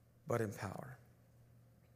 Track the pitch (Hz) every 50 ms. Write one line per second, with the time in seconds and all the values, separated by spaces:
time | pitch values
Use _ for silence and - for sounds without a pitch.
0 | - - - - - - 120 110 113 101 104 - - 98 - - - 127 127 -
1 | - - - - - - - - - - - - - - - - - - -